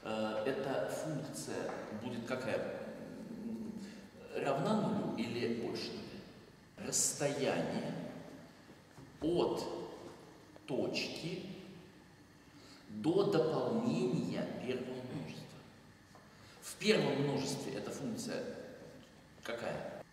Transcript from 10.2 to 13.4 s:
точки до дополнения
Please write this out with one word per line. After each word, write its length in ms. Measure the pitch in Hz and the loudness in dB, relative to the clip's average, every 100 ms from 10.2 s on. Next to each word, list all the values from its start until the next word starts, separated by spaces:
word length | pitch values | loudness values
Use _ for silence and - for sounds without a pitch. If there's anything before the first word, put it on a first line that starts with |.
| - - - - - | -18 -20 -20 -18 -2
точки 760 | 123 - - - - 165 185 - - - - - - - - - - - - - - - | 2 2 2 -2 -4 -4 -4 -6 -10 -12 -14 -16 -20 -20 -20 -20 -20 -20 -20 -20 -18 -10
до 360 | 107 123 190 | 0 4 6
дополнения 1200 | - 156 | 8 6